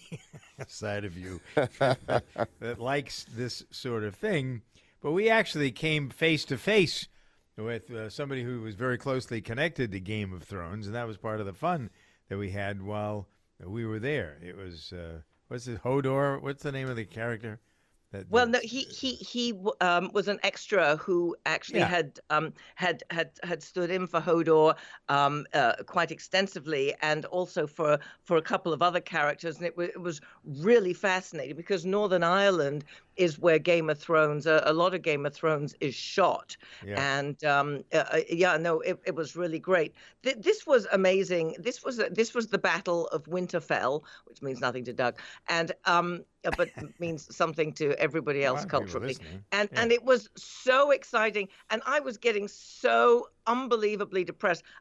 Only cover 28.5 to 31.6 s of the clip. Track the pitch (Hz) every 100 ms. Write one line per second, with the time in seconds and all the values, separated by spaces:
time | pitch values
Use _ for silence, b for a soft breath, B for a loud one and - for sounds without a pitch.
28.5 | 190 180 151 175 175 175 165 147 147 170
29.5 | 160 175 170 175 180 175 147 B B -
30.5 | 135 180 240 185 175 196 185 - 160 135
31.5 | 147